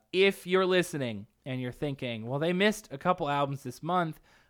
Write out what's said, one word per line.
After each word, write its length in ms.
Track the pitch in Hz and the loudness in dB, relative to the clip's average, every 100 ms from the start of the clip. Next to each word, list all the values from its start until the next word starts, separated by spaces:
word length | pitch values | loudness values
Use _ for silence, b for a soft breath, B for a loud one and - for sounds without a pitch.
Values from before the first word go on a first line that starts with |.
| _ | _
if 340 | 180 196 196 175 | 4 4 2 0
you're 180 | 185 185 | 2 4
listening 640 | 180 170 151 123 104 107 _ 131 | 4 2 -2 -4 -6 -12 _ -8
and 160 | 127 | -6
you're 100 | 127 | -6
thinking, 540 | - 151 135 127 113 113 | -6 -6 -4 -6 -6 -4
"Well, 120 | 139 | -2
they 140 | 160 | 0
missed 340 | 180 208 208 - | 2 2 0 -6
a 60 | 139 | -4
couple 320 | 180 180 147 | 0 0 0
albums 320 | 143 143 139 | 0 0 -2
this 200 | 127 - | -8 -8
month," 360 | 156 180 165 147 b b | -2 0 0 -4 b b